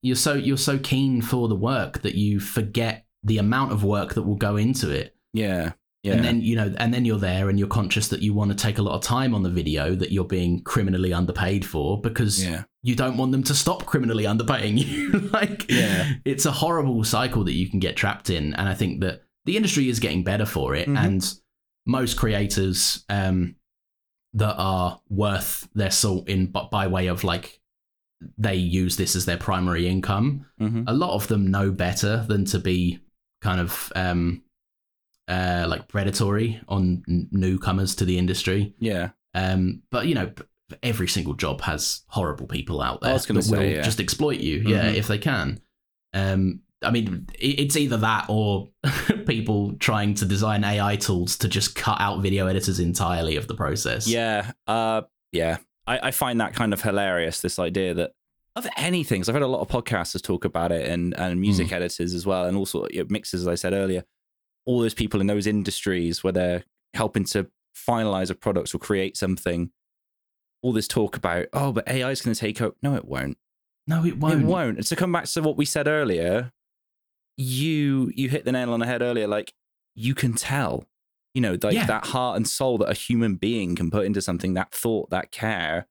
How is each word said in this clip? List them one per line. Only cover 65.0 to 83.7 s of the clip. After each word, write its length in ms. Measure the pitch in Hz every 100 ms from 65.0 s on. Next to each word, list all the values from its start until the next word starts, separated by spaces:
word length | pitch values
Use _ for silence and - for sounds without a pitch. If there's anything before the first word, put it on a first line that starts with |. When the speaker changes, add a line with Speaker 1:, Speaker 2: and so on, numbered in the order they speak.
| 107 104
Speaker 2:
in 60 | 98
those 180 | 104 101
industries 800 | 104 98 - - 90 85 85
where 100 | 95
they're 300 | 90 90 87 - _ _
helping 300 | - 110 110 95
to 220 | 104 92 _ _ -
finalize 540 | - 117 110 95 92
a 40 | 92
product 380 | - 95 -
or 60 | 87
create 360 | - 101 95 -
something, 540 | 95 92 92 87 87 _ _ _ _ _ _ _ _ _
all 100 | 123
this 140 | 113 -
talk 280 | - 104 -
about, 300 | 92 87 -
"Oh, 180 | 139 139
but 160 | 117 -
A 140 | 131
I 80 | 127
is 100 | 135
gonna 120 | 123 110
take 260 | 107 107
over." 140 | 110 -
No, 140 | 139 135
it 100 | -
won't. 320 | 65 67 - _ _ _ _ -
Speaker 1:
No, 160 | 160 170
it 120 | -
won't. 240 | 156 165
Speaker 2:
It 20 | 120
won't. 320 | 180 139 107
And 80 | 104
to 80 | 165
come 160 | 180
back 140 | 175 -
to 160 | -
what 160 | 156 147
we 80 | 147
said 220 | 160 147
earlier, 640 | 151 135 87 85 104 123 _ _ _ _ _ _ _ _ -
you, 720 | 131 127 151 156 143 135 127 -
you 140 | 135
hit 160 | 139 -
the 60 |
nail 220 | 127 120
on 60 | 117
the 60 | 117
head 160 | 123
earlier, 260 | 123 117 107
like, 260 | 104 107 _ _ _ _
you 220 | - 113 135
can 180 | 127
tell, 520 | 113 - 135 110 65 - _ _ _ _
you 80 | 135
know, 160 | 113 90
like, 120 | 104
Speaker 1:
Yeah. 120 | 220 143
Speaker 2:
that 200 | 110 -
heart 300 | 127 123 101
and 100 | 110
soul 300 | - 135 117
that 100 | -
a 40 |
human 420 | - - 120 113 92
being 400 | 101 117 92